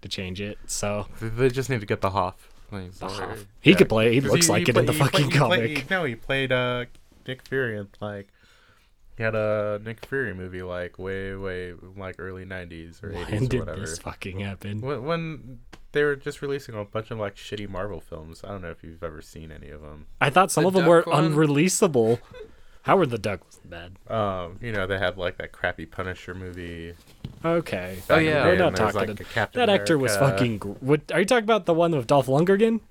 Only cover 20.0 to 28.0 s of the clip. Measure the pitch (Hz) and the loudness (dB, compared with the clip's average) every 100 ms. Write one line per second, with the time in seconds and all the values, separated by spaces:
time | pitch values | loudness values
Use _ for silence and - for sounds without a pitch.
20 | - - 135 180 190 - 170 185 170 170 | -18 -2 2 4 4 4 4 4 6 6
21 | - 139 160 151 156 143 180 - 196 131 | 6 2 4 4 4 4 4 4 2 4
22 | 113 117 - - - - - - - 185 | 4 2 -2 -18 -20 -20 -20 -10 2 4
23 | 151 117 104 95 _ - - 85 87 95 | 4 0 -4 -6 _ -20 -18 -16 -16 -20
24 | - 110 104 95 87 95 117 104 95 95 | -6 -2 0 -2 -8 -10 -6 -4 -2 0
25 | 92 92 90 - 80 - 90 87 80 - | 0 -2 -6 -6 -12 -4 -4 -4 -10 -8
26 | 92 92 - 92 92 87 87 85 82 85 | -8 -8 -12 -12 -10 -10 -10 -10 -12 -16
27 | - - - - 165 170 156 98 90 95 | -20 -14 -14 -4 0 0 0 -6 -6 -10